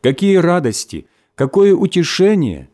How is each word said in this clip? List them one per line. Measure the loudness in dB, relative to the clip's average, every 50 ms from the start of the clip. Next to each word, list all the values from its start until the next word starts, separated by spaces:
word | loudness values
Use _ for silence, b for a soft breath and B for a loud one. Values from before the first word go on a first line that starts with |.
Какие | 0 -2 -2 0 0 2 2
радости! | 2 2 2 0 0 0 -2 -4 -6 -10 _ -14 -16 -16 _ _ _ _ _ _
Какое | -4 -4 -2 2 2 4 4 4
утешение! | 2 0 -2 0 -2 -2 -2 -2 0 0 2 2 0 0 -2 -4 -8 -12 _